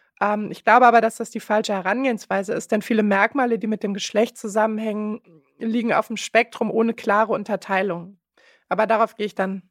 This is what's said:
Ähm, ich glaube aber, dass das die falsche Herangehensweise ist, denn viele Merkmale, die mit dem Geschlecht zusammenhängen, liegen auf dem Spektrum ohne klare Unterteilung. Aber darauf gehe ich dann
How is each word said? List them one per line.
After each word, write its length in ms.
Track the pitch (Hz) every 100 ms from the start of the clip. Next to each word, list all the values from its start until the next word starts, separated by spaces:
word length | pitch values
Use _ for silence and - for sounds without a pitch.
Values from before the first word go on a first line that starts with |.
| _ -
Ähm, 280 | 202 208 202
ich 140 | 180
glaube 220 | - 233 247
aber, 160 | 233
dass 140 | 220 -
das 120 | 226
die 120 | 220
falsche 340 | - 214 220
Herangehensweise 800 | 196 185 226 269 220 - 196 196
ist, 180 | 170 -
denn 80 | 214
viele 220 | - 220
Merkmale, 560 | 214 196 220 285 247 226
die 80 | 226
mit 160 | 214
dem 100 | 208
Geschlecht 460 | 196 - 208 226 -
zusammenhängen, 840 | 214 208 220 214 220 208 214 214 _ 165 _ -
liegen 340 | 226 233 233
auf 140 | 151 -
dem 100 | 214
Spektrum 540 | - 226 240 - 220
ohne 240 | 226 226
klare 400 | 226 220 208 214
Unterteilung. 800 | 185 208 202 - 190 196 170 170 202 _ _ _ _ -
Aber 160 | 190 214
darauf 280 | 220 226
gehe 120 | - 208
ich 80 |
dann 280 | - 190 190 -